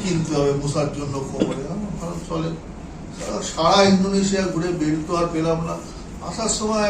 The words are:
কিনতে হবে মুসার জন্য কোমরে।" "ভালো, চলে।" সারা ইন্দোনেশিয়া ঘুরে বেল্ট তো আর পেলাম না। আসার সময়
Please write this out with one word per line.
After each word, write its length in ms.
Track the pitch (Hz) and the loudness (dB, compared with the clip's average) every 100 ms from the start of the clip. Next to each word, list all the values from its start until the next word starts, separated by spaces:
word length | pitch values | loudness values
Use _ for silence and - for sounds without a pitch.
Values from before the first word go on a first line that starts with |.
কিনতে 280 | 185 160 156 147 | 0 0 0 2
হবে 160 | 143 | 2
মুসার 380 | 143 147 160 143 147 | 2 0 0 -2 -2
জন্য 180 | 143 139 131 | -6 -4 -6
কোমরে।" 320 | 135 - 131 - 208 202 160 | 0 0 0 -6 -6 -6 -6
"ভালো, 160 | 170 170 - | -6 -8 -6
চলে।" 200 | 160 165 165 - - - - - - - 104 - - | -4 -4 -6 -10 -12 -12 -12 -12 -10 -6 -6 -4 2
সারা 240 | 165 196 | 6 8
ইন্দোনেশিয়া 600 | 190 185 190 196 - 196 180 | 8 6 4 2 2 2 0
ঘুরে 160 | 165 180 156 | 0 0 0
বেল্ট 200 | 151 156 180 | 2 0 0
তো 40 | 170 | 0
আর 120 | 165 | 0
পেলাম 260 | 160 165 160 165 | 2 2 0 -2
না। 80 | - - - - - 175 | -6 -10 -14 -14 -10 -8
আসার 240 | 175 220 - | -4 -2 0
সময় 240 | 214 214 | 0 2